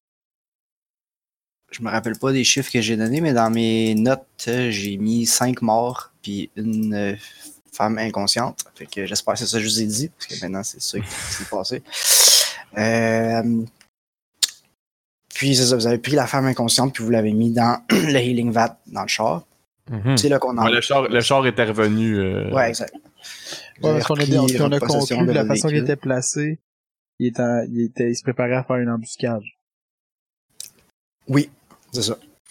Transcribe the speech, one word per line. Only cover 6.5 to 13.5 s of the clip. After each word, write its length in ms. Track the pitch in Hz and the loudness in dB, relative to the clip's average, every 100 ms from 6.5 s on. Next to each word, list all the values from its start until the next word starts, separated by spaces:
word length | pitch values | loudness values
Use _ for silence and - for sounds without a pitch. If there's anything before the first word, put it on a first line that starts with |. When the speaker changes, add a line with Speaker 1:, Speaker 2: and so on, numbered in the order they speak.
| 101 | -6
Speaker 1:
une, 380 | 110 110 107 | -4 -2 -2
euh, 220 | 104 101 104 - - - - _ | -2 -4 -6 -12 -20 -20 -20 _
femme 260 | - 110 110 | -4 -2 -2
inconsciente. 680 | 110 98 101 117 131 - - - | -4 -4 -2 -2 -2 -6 -14 -16
Fait 100 | - | -14
que 200 | 101 95 | -8 -6
j'espère 300 | 104 - 104 | -4 -4 -4
que 40 | |
c'est 60 | 104 | -2
ça 100 | 113 | -2
que 60 | |
je 60 | 107 | 0
vous 120 | 110 | -2
ai 40 | 107 | -2
dit, 240 | 107 160 | -2 -4
parce 160 | - - | -8 -14
que 140 | - | -10
maintenant, 200 | 92 95 | -8 -8
c'est 180 | 101 - | -8 -8
ça 180 | - 101 | -8 -8
qui 100 | 98 | -8
s'est 360 | - - - 98 | -8 -8 -8 -6
passé. 380 | 104 95 127 - - - - - - - - - 107 | -6 -6 -8 -10 -4 2 6 6 6 2 -6 -10 -2
Euh, 840 | 110 113 113 113 113 113 113 | 0 2 2 2 2 0 0